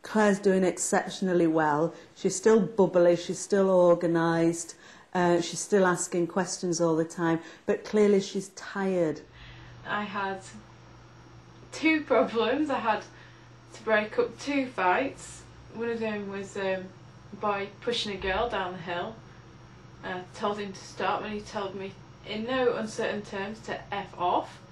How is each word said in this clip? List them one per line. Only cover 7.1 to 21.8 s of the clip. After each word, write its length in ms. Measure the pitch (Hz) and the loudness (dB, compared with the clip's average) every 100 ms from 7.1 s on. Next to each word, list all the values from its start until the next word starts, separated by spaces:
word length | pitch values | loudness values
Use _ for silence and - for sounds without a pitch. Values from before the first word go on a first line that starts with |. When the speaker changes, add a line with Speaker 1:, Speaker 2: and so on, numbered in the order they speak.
| - 165 165 - - - | 0 0 0 -4 -10 -2
Speaker 1:
but 180 | 202 | -2
clearly 360 | - 214 208 196 | 0 4 6 4
she's 300 | 196 196 190 | 2 -6 -8
tired. 720 | - - 196 190 185 160 151 - - - - - - - | -14 -12 -4 -2 0 0 -2 -10 -20 -20 -20 -20 -18 -6
Speaker 2:
I 160 | 208 | -6
had 360 | 202 202 196 190 - 214 - - - - - - - - - - - | -4 -6 -6 -6 -12 -20 -20 -20 -20 -20 -20 -20 -20 -20 -20 -20 -16
two 300 | - 311 311 | -2 2 2
problems. 680 | - 233 - 226 220 277 302 | 2 2 2 0 0 0 0
I 100 | 233 | -2
had 240 | 220 208 - - - - - - - | 0 -2 -4 -20 -20 -20 -20 -20 -20
to 80 | - | -10
break 340 | - 214 214 - | 0 2 2 -2
up 220 | - - | -2 -4
two 280 | - 285 254 | -2 -2 -2
fights. 760 | - 185 196 277 - - - - - - | 0 2 2 0 -6 -16 -18 -20 -20 -16
One 160 | 220 233 | -6 -4
of 100 | 226 | -2
them 300 | 220 208 202 | -4 -4 -6
was, 260 | 196 196 202 | -10 -8 -4
um, 280 | 190 185 185 - - - - | -2 -2 -6 -16 -20 -20 -18
a 20 | 202 | -4
boy 280 | 214 202 202 - | -2 -2 -6 -6
pushing 320 | - 233 214 | -4 -4 -4
a 40 | 190 | -4
girl 320 | 190 190 240 | -2 0 0
down 240 | 208 185 | -2 -4
the 40 | 180 | -6
hill. 360 | 170 175 220 - - - - - - - - - | -6 -6 -6 -10 -20 -20 -20 -20 -20 -20 -20 -14
I 180 | 190 185 180 - | -10 -10 -10 -6
told 240 | 208 208 | -4 -4
him 140 | 202 | -8
to 60 | 185 | -12
stop 440 | - - 190 202 | -16 -4 -2 -2
and 100 | 208 | -4
he 80 | 208 | -8
told 340 | 208 214 190 | -8 -8 -6
me 180 | 190 | -8